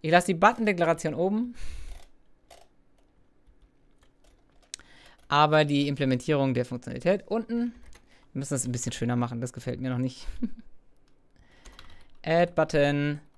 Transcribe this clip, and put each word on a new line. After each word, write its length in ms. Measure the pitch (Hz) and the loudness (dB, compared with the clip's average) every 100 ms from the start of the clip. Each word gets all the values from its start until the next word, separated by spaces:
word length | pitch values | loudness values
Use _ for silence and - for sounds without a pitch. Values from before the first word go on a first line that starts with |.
ich 80 | 156 | 6
lasse 180 | 175 175 | 4 4
die 60 | |
Button-Deklaration 800 | 170 202 233 214 180 165 165 165 | 4 4 4 -2 2 2 2 0
oben. 400 | 147 185 214 247 233 - - - - - - _ - _ - - _ _ _ _ _ _ _ _ _ _ _ _ _ _ _ - _ _ _ _ - - - - - - | -2 0 0 -4 -4 -6 -6 -10 -12 -16 -20 _ -20 _ -20 -20 _ _ _ _ _ _ _ _ _ _ _ _ _ _ _ -20 _ _ _ _ -20 -20 -20 -20 -20 -2
Aber 360 | 143 151 151 | 4 6 6
die 240 | 147 143 143 | 4 2 0
Implementierung 680 | 139 139 127 - 147 135 120 | 0 2 0 2 2 2 0
der 100 | 123 | -2
Funktionalität 640 | 123 - - - 196 - | -6 -8 -4 0 0 0
unten. 480 | 220 226 233 240 - - - _ _ _ | -4 -4 -4 -4 -6 -18 -20 _ _ _
Wir 60 | - | -8
müssen 160 | 139 139 | -4 -4
das 100 | 127 | -2
ein 60 | |
bisschen 220 | 123 - | -4 -6
schöner 220 | - 120 123 | -4 -2 -2
machen, 260 | 120 117 | -2 -4
das 120 | 120 | -8
gefällt 260 | - 123 - | -8 -10 -6
mir 120 | 127 | -4
noch 80 | 123 | -2
nicht. 260 | 127 - - - | -4 -4 -8 -4
<laughs> 1800 | 233 - - - - _ _ _ _ _ _ - - - - - - - | -4 -6 -12 -20 -20 _ _ _ _ _ _ -20 -20 -20 -20 -18 -20 -12
Add 300 | - 165 175 175 | 0 2 4 2
Button. 680 | 156 156 143 143 147 147 - | 2 4 4 2 0 -4 -10